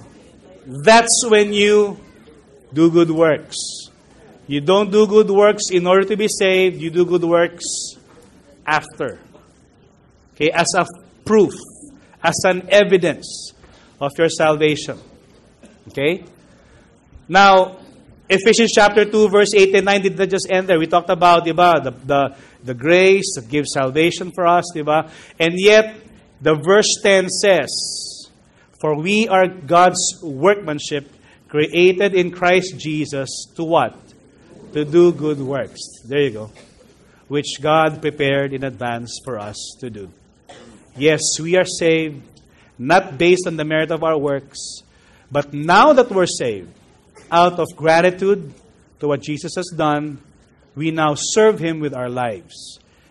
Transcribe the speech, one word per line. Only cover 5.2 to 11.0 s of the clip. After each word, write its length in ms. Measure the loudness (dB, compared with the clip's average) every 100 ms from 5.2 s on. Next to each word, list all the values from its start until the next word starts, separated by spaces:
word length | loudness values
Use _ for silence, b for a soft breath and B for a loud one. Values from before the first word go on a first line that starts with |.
| 4
works 380 | 4 4 2 -2
in 160 | -2 2
order 160 | 2
to 140 | 2 -2
be 100 | -2
saved. 540 | -2 0 2 0 -2
You 80 | -4
do 160 | -2 0
good 180 | 0
works 720 | 0 0 0 -4 -12 -10 -12 -16 _ _ _ _ _ _ -4
after. 520 | -4 -4 -10 -10 -12 -20 _ _ _ _ _ _ _ _ _ _ -4
Okay, 160 | -2
as 220 | 0 -2 -2
a 100 | -4 -8